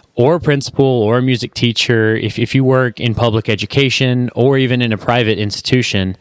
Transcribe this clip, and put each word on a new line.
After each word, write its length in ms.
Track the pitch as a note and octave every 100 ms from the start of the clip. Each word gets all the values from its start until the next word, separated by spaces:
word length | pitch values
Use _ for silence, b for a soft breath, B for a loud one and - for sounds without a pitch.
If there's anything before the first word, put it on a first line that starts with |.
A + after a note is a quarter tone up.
| B
or 200 | - B2+
a 40 | E3+
principal 460 | D3+ C#3+ - -
or 320 | C3+ B2 G#2+ B2
a 40 |
music 320 | B2+ B2 B2
teacher, 640 | - A#2+ A2 - A#2 A2
if, 240 | A2 G#2+ -
if 160 | A#2+
you 80 | C3+
work 360 | C3 C3 B2 -
in 140 | A#2+
public 340 | G#2+ A#2+ G#2+ A2+
education 840 | G2+ - C#3 C#3 - C3 B2 B2
or 240 | - C3 C3+
even 240 | B2+ B2+
in 120 | A#2+
a 40 | G#2+
private 400 | - A#2+ G#2+ G2+
institution 800 | G#2 - - B2+ A#2+ G2+ F#2 G2